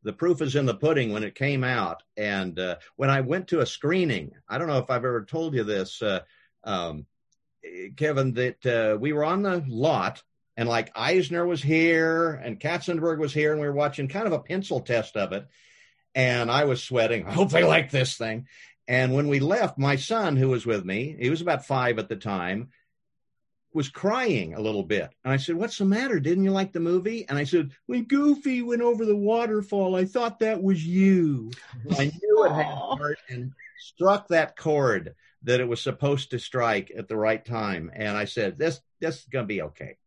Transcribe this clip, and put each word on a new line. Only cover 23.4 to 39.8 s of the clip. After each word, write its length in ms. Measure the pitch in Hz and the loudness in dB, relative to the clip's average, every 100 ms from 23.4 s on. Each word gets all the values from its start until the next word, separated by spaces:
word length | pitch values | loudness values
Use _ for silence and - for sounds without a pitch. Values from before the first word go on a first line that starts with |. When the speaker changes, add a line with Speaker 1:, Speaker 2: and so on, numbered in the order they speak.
| _ _ _ | _ _ _
Speaker 1:
was 160 | 160 139 | -6 -6
crying 640 | - 196 240 247 131 82 | -2 -2 0 0 0 -4
a 60 | 80 | -4
little 220 | 110 104 | -4 -4
bit. 280 | 85 101 82 _ | -2 -2 -4 _
And 100 | 127 | -2
I 40 | 135 | -2
said, 200 | 135 170 | 0 -4
"What's 220 | 220 - | -4 0
the 60 | |
matter? 340 | 196 208 262 190 | 0 2 0 0
Didn't 260 | 139 180 | 0 2
you 60 | 196 | 2
like 220 | 196 190 | 0 -2
the 80 | 175 | -2
movie?" 480 | 170 180 190 226 - | 0 0 -2 -6 -4
And 100 | 143 | -4
I 60 | |
said, 260 | 143 175 143 - - | 2 0 0 -8 -6
"When 180 | 247 | -4
Goofy 580 | 233 277 294 285 285 254 | 0 2 4 2 0 -2
went 200 | 240 240 | -2 2
over 220 | 240 226 | 2 2
the 100 | 220 | 2
waterfall, 800 | 208 202 233 233 214 202 202 185 | 2 2 2 2 -2 0 0 2
I 120 | 185 185 | 2 0
thought 340 | 247 233 226 | 0 -2 0
that 220 | 220 208 | 0 2
was 220 | 190 185 | 2 2
you." 680 | 160 180 196 185 160 135 110 123 - 127 113 143 | 2 4 6 6 4 0 -4 -14 -16 -14 -2 0
I 100 | 143 | 0
knew 380 | 170 208 214 190 | 0 4 6 6
it 60 | |
had 140 | 151 151 | 4 -2
Speaker 2:
Aw. 300 | 143 - 196 | -4 -6 -4
Speaker 1:
heart 220 | 147 156 - | -4 -6 -8
and 240 | 123 131 - - - | -10 -10 -12 -20 -20
struck 500 | - _ 180 202 202 | -20 _ 2 2 2
that 280 | 165 151 - | 2 2 -4
chord 580 | 160 147 131 98 80 - _ _ | 0 2 4 2 -4 -18 _ _
that 180 | 120 123 | 0 2
it 80 | 123 | 2
was 120 | 117 | -2
supposed 500 | 135 135 143 143 135 | -4 -2 0 0 -2
to 80 | 123 | -8
strike 500 | - 127 117 104 98 110 | -6 -2 0 0 -4 -12
at 100 | 98 | -6
the 100 | 110 | 0
right 280 | 110 110 | 2 0
time. 480 | - 113 104 90 82 | -4 -4 -4 -4 -8
And 220 | - 107 104 | -6 -4 -4
I 80 | |
said, 340 | 101 - 101 139 | -4 -2 -4 -2
"This, 220 | 160 147 _ _ | -4 -4 _ _
this 200 | 160 - | -6 -6
is 80 | - | -8
gonna 160 | 131 104 | -6 -4
be 160 | 101 | -6
okay." 360 | 76 - | -6 -10